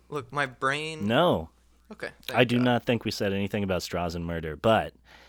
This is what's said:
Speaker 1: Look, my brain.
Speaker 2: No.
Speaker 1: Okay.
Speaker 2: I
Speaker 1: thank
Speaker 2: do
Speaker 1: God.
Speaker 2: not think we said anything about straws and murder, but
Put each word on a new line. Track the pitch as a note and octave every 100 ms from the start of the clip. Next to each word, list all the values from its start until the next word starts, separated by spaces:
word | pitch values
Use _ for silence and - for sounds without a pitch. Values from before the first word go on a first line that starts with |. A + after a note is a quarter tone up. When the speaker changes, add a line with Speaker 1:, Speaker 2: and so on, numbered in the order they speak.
| -
Speaker 1:
Look, | D3 A#2+
my | D3 C#3
brain. | B2 C3+ C#3+ D#3 - G2+
Speaker 2:
No. | B2 F3 G2+ D#2+ _ _ _ -
Speaker 1:
Okay. | - - - -
Speaker 2:
I |
Speaker 1:
thank | A#2 B2
Speaker 2:
do | B2
Speaker 1:
God. | B2
Speaker 2:
not | A#2+ -
think | A#2 A2+
we |
said | - G#2
anything | G2 G2 G#2+
about | G2 F2+
straws | - F2+ F2 E2+
and | E2+
murder, | E2 D#2+ D2+
but | A2+ G#2+ D#2 - _ -